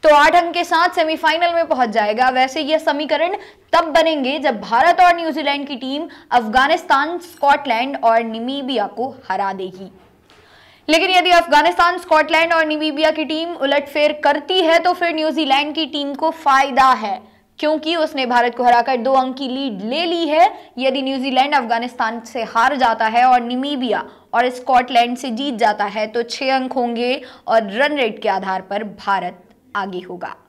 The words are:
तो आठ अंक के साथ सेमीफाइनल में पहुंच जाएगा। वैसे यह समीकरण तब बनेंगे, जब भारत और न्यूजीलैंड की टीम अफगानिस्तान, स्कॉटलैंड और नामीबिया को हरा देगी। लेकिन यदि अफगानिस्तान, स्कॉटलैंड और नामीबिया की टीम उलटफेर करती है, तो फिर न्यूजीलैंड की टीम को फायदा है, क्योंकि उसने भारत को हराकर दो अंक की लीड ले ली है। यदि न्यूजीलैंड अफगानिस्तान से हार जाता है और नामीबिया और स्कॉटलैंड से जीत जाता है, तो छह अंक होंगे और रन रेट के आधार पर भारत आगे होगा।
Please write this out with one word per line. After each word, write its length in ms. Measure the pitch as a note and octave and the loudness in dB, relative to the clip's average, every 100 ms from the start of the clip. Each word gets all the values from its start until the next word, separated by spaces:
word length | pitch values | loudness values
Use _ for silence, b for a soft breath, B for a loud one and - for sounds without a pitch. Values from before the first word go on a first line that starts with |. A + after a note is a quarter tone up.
तो 120 | D#4 | 6
आठ 200 | D4 D4+ | 6 6
अंक 180 | E4+ E4+ | 4 2
के 80 | E4+ | -2
साथ 240 | E4+ E4 F4 | 0 2 2
सेमीफाइनल 640 | F4 D#4 D#4+ D#4+ D#4+ F4 | 2 -2 0 0 2 0
में 120 | E4+ D#4+ | 0 0
पहुंच 220 | C4+ A#3+ | 0 0
जाएगा। 400 | A3 G#3 A3 B3+ | 0 0 2 2
वैसे 300 | B3+ C4 D4 | 2 0 0
यह 180 | C#4+ D#4 | 0 0
समीकरण 580 | D#4 C#4+ D4+ D4 E4+ G4 B B B | 0 -2 -2 0 0 -2 B B B
तब 120 | E4 E4+ | 0 2
बनेंगे, 520 | D#4 D#4+ D#4 B3+ D4 | 2 2 0 -2 -2
जब 220 | C#4 A3 | -2 -4
भारत 400 | - A3+ D#4+ F4 | -2 2 4 6
और 140 | F4+ E4+ | 6 4
न्यूजीलैंड 500 | E4 D#4 C#4+ C#4+ C#4 | -2 -2 -2 -4 -6
की 80 | C4 | -10
टीम 300 | C4 C#4 E4 B B | -8 -8 -8 B B
अफगानिस्तान, 880 | B3 A3 B3 C4+ E4 - C4+ D4+ F4 | 0 2 2 2 0 2 0 2 -6
स्कॉटलैंड 760 | - - C#4+ C#4+ C#4 A3+ C4 C#4 | -10 -2 2 2 0 -2 -2 0
और 180 | A#3 A3+ | 2 2
नामीबिया 640 | A#3 A3+ A#3+ C#4 C4 B3+ G3 | 0 -8 -6 -6 -4 -4 -4
को 200 | - B3+ - - | -6 -8 -8 -8
हरा 240 | F#3+ G3 | -4 -4
देगी। 380 | F#3+ F#3 F#3 F#3+ - _ _ _ b b b b b - | -6 -10 -12 -20 -20 _ _ _ b b b b b 0
लेकिन 220 | D#4+ F#4+ | 0 4
यदि 200 | F#4 F4+ | 2 4
अफगानिस्तान, 680 | F4 E4+ D4 D#4 F4 F4 F4 | 4 4 4 2 2 0 0
स्कॉटलैंड 540 | - D#4 D#4 D#4+ E4 | 0 2 2 0 2
और 120 | E4 D#4 | 0 0
नामीबिया 440 | D4+ D#4 C#4 D#4 | -2 -4 0 0
की 140 | D#4 | 0
टीम 280 | C#4+ D#4 E4 | -4 -4 -6
उलटफेर 600 | F4 C4+ C#4+ C#4+ D#4 D4 D4 | -4 -2 -2 -2 0 0 2
करती 360 | D4 D4+ D4 F#4 | 0 0 0 0
है, 180 | E4 E4 | 2 2
तो 140 | E4+ | 2
फिर 220 | F4+ F4 | 0 -2
न्यूजीलैंड 600 | D#4 D#4 D#4 D4 C4+ D4 | -2 -2 -2 0 0 0
की 120 | D4+ D4+ | -4 -6
टीम 280 | D4 C#4+ | -6 -8
को 160 | C#4 D#4+ | -2 -4
फायदा 580 | D#4+ D4 C4+ C#4 B3+ C4 | -2 0 2 2 4 4
है, 280 | A#3+ G#3+ F#3+ b b b _ | 4 -2 -8 b b b _
क्योंकि 380 | D4+ D#4 D4+ E4+ | -2 -2 -2 -2
उसने 300 | D#4 D4+ B3+ | -2 -2 0
भारत 300 | A#3+ A#3+ A#3+ | 2 0 2
को 80 | |
हराकर 320 | B3 A#3+ A#3+ B3+ | 2 2 2 -2
दो 160 | A#3 | 2
अंक 220 | C4+ B3+ C4 | 2 0 -4
की 100 | C4+ | -6
लीड 340 | C4 C#4 G3 | -6 -6 -6
ले 220 | G#3+ C#4+ E4+ | -6 -4 -2
ली 200 | E4+ E4 | -2 0
है। 440 | D#4 F#4+ G#4 - - | 2 2 0 -16 -4
यदि 240 | C4 C4 | -2 -2
न्यूजीलैंड 520 | C4 C4+ C4 C4 C#4 | -4 -4 -2 0 2
अफगानिस्तान 640 | D4 A#3 A#3 A#3+ - A3+ A#3 | 0 0 -4 -4 -4 -4 -4
से 200 | A3+ C4 | -10 -8
हार 320 | A3 A3+ B3 C#4+ | -4 0 2 2
जाता 300 | B3 A3+ A3 | 0 2 0
है 180 | A#3 | 2
और 160 | B3+ B3 | 4 4
नामीबिया 640 | A#3 B3 C#4 C#4+ B3 F#3+ - B B | 2 -4 -4 -4 -2 -2 -4 B B
और 140 | - B3 | 0 0
स्कॉटलैंड 680 | B3 - B3+ B3+ B3 A#3+ B3 | -2 0 2 2 0 0 -2
से 140 | C#4 | -6
जीत 240 | A3+ C#4+ | -6 -6
जाता 300 | A3+ A3 G#3 | 0 0 0
है, 220 | G3+ G#3 A3 | -4 -4 -4
तो 160 | A#3 | -4
छह 340 | A#3 - C4+ C4 | -4 -4 -2 -2
अंक 160 | B3+ | -2
होंगे 480 | C4 A#3+ A#3 A#3+ C#4 B B - | -4 -4 -2 -2 -4 B B 0
और 240 | A3+ G#3 | 0 0
रन 240 | G3+ C#4+ D4 | -2 -2 0
रेट 260 | A#3 - | -2 -2
के 60 | G#3 | -2
आधार 340 | G3 G3 F#3+ | -2 -2 -6
पर 220 | F#3+ G3+ A3 F3+ | -4 -8 -8 -10
भारत 460 | - G3 F3+ F3+ _ _ _ G3+ | -4 -2 -4 -10 _ _ _ -8
आगे 240 | G3 F3+ | -6 -8
होगा। 340 | F3+ F3+ - - | -12 -12 -12 -14